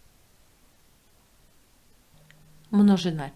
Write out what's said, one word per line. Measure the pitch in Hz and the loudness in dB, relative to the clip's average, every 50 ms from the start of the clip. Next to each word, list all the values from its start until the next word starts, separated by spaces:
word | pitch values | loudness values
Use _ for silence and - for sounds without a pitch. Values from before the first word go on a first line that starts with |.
| _ _ _ _ _ _ _ _ _ _ _ _ _ _ _ _ _ _ _ _ _ _ _ _ _ _ _ _ _ _ _ _ _ _ _ _ _ _ _ _ _ _ _ - - _ - - - - - - - _ | _ _ _ _ _ _ _ _ _ _ _ _ _ _ _ _ _ _ _ _ _ _ _ _ _ _ _ _ _ _ _ _ _ _ _ _ _ _ _ _ _ _ _ -20 -20 _ -20 -20 -20 -20 -20 -20 -16 _
Множина | 220 202 208 202 196 185 175 180 160 156 143 139 - | 0 2 4 4 2 2 -2 -6 -6 -8 -10 -12 -14